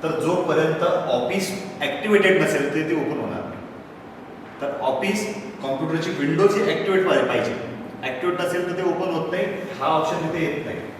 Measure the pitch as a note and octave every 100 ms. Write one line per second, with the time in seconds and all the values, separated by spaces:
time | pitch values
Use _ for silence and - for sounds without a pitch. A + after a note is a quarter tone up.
0 | D#3+ D#3+ D#3 F3+ - D#3 D#3+ - - -
1 | - B2 B2 G3 F#3 F#3+ - - D3 -
2 | G#3+ G3+ F#3+ F3+ D3+ D3+ C#3 D3+ D#3 D#3+
3 | B2 - G#2+ - - - - - - -
4 | - - - - - - - - D#3+ -
5 | G3 G#3 G#3 - - - C3+ C3+ D#3 D#3+
6 | F3 C#3 C#3+ D#3+ G3+ G3+ G#3+ - G3 F#3+
7 | F#3 D3+ - - - - - - - -
8 | - - F3+ F3 F3 F3 F3+ F3+ F3+ D#3
9 | F#3 D#3+ D#3+ F#3 G3+ - - F#3 - G3
10 | - E3 D#3+ - C#3+ C#3+ - - - -